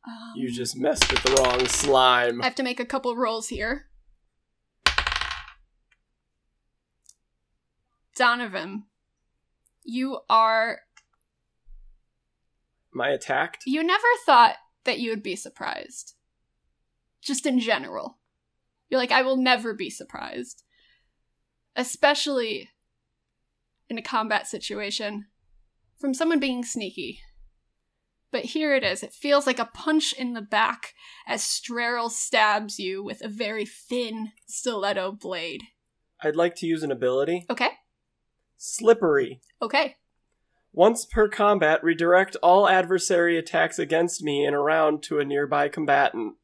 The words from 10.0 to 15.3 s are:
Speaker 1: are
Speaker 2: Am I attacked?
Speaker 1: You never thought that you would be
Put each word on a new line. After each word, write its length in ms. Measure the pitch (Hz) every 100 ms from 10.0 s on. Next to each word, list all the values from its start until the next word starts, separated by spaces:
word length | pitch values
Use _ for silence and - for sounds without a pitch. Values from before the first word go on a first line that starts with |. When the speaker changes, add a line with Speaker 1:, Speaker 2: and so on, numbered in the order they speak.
| 262 262 -
Speaker 1:
are 500 | 220 226 220 226 - _ _ _ _ _ _ _ _ - - - _ _ _ _ _ _ _ _ _ _
Speaker 2:
Am 80 | 135
I 80 | 127
attacked? 540 | 135 - 135 165 - 262
Speaker 1:
You 160 | 294
never 240 | 330 381 480 494 -
thought 300 | 247 233 - _ _ -
that 120 | 226
you 120 | 233
would 100 | 220
be 140 | 208